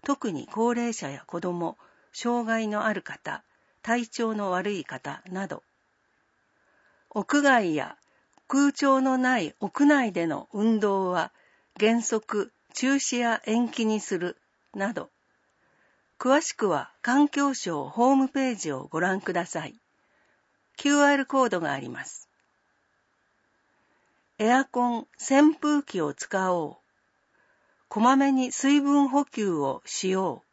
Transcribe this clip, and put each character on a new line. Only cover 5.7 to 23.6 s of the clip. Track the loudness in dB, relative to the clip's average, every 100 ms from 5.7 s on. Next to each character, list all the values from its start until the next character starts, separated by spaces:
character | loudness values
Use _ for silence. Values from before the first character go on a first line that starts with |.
| _ _ _ _ _ _ _ _ _ _ _ _ _ _
屋 | -6 0 2
外 | 4 4 4
や | -2 -4 -12 _ _ _ _ _
空 | 2 2
調 | 2 2 4
の | 2 2
な | 2 0
い | -2 -6
屋 | -8 2 4
内 | 6 2
で | 0 -2
の | -4 -6
運 | -2 2 2
動 | 2 0 0
は | -2 -4 _ _ _ _ 0
原 | 2 2
則 | 0 -4 -4 -6 -6 _ _
中 | -4 0
止 | 0 0 -2
や | -2 -2
延 | 0 0 0
期 | -2 -2
に | -2
す | -4 -4
る | -4 -8 _ _ _
な | -6 -6
ど。 | -6 -12 _ _ _ _ _ _ _ _ _ _ _
詳 | 2 2
し | 2
く | -4 -2
は | -2 -6 _
環 | -2 2 2
境 | 2 -2
省 | -2 -6 -6 -6
ホ | 0 2
ー |
ム | 4 2
ペ | -2 -4
ー | -4
ジ | -6
を | -8 -6
ご | -2
覧 | 0 -2
く | -2
だ | -4 -4
さ | -8 -10
い。 | -16 _ _ _ _ _ _ _ _ _ -4
キ | 2
ュ | 4
ー | 6
ア |
ー | 4
ル | 0
コ | 0
ー | 2
ド | 0
が | -2
あ | -6
り | -8
ま | -12
す。 | -14 -16 _ _ _ _ _ _ _ _ _ _ _ _ _ _